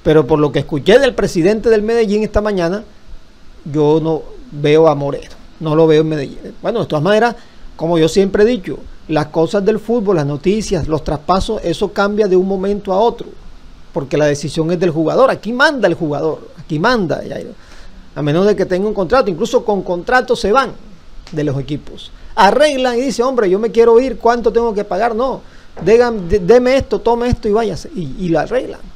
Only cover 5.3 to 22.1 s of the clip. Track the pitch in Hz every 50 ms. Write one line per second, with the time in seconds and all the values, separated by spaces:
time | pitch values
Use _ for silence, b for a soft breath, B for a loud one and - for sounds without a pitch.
5.3 | - - - - - - 165 156 151 160 165 160 151 151 156 156 156 151 139 -
6.3 | - - - 202 - - - 175 226 226 156 - 160 151 147 185 208 214 233 240
7.3 | 226 B B B B B B B - - - 165 175 165 156 - - 202 196 190
8.3 | 196 196 208 226 247 208 - 165 127 - - - - - - - 156 151 151 147
9.3 | - 170 160 160 - 202 196 - 220 202 - - 233 247 202 196 196 160 143 139
10.3 | 147 143 - 185 208 220 185 - 202 165 131 143 156 143 147 - 156 143 - -
11.3 | 180 196 - - 214 196 - 170 160 - 214 185 196 - 202 202 208 208 214 185
12.3 | 185 185 185 190 196 190 185 202 208 202 202 196 185 190 226 240 233 - - -
13.3 | - - - - - - - - - - - - - 175 139 127 - 147 151 147
14.3 | 147 143 - 147 - 165 156 160 180 170 185 180 143 160 160 156 147 196 254 254
15.3 | 190 - - 196 247 247 285 320 302 262 202 180 165 - 175 151 143 139 156 160
16.3 | 143 - - - - - 151 - 165 147 175 240 262 226 190 143 - - - -
17.3 | - - - - - B B B B B B B B B B - - 143 147 147
18.3 | 147 170 196 208 202 170 185 - 180 180 196 214 208 196 185 170 220 269 247 202
19.3 | 175 151 220 - - 240 - - 208 190 - - 180 175 165 - 247 254 247 247
20.3 | 240 - - 196 208 269 269 196 131 - - - - - - - - - - -
21.3 | - 151 147 151 131 139 135 127 151 120 - - - - - -